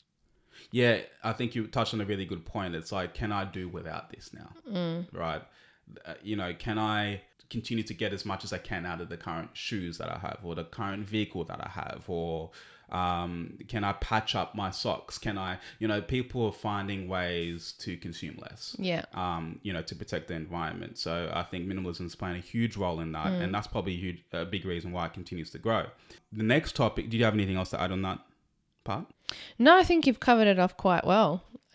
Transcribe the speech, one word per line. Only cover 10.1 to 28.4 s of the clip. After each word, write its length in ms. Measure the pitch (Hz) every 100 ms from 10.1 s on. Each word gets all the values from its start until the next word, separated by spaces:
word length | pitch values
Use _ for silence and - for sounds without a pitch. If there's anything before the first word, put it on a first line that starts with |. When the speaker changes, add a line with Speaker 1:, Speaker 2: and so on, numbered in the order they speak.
| 82
Speaker 1:
have 200 | 87 -
or 100 | 85
the 100 | 85
current 420 | 82 - 98 98 101
vehicle 360 | 110 104 92
that 140 | 82 -
I 100 | -
have? 340 | - - - -
Or, 440 | 85 85 82 82 - - - -
um, 680 | 90 90 87 87 85 85 - -
can 160 | 113
I 100 | 101
patch 420 | - - 110 -
up 180 | 104 90
my 160 | 104 95
socks? 480 | - 117 82 - -
Can 200 | 113 98
I, 200 | 95 92 - -
you 80 | 110
know, 140 | 104
people 440 | 101 127 123 127
are 60 | 110
finding 560 | - 107 101 98 98 92
ways 640 | 92 90 87 85 85 - -
to 180 | - 85
consume 400 | 85 82 80 -
less, 340 | - - - -
Speaker 2:
Yeah. 280 | 185 165 -
Speaker 1:
um, 460 | - 90 85 82 -
you 80 | 101
know, 80 | 87
to 120 | -
protect 320 | 90 - 87 -
the 60 |
environment. 640 | 82 80 87 80 87 85 -
So 340 | 85 85 82
I 100 | 82
think 240 | 87 90 92
minimalism 380 | 95 90 87
is 100 | 87
playing 200 | - 92 90
a 40 |
huge 360 | - 117 117 98
role 220 | 90 82
in 120 | 82
that. 140 | 78 80
Speaker 2:
Mm. 140 | 180
Speaker 1:
And 120 | 90
that's 120 | 101 -
probably 260 | 113 92
a 40 | 90
huge, 260 | 92 85 -
a 120 | 87
big 200 | 87 95
reason 260 | 92 85 87
why 140 | 87 85
it 60 |
continues 360 | - 87 87 78
to 60 | 80
grow. 260 | 113 110 - - - - -
The 100 | 110
next 320 | 110 139 -
topic, 340 | - 113 - 101
did 80 | 113
you 60 |
have 80 | 113
anything 220 | 104 98
else 140 | 92 92
to 100 | -
add 100 | 92
on 100 | 92
that 160 | 95 92 - _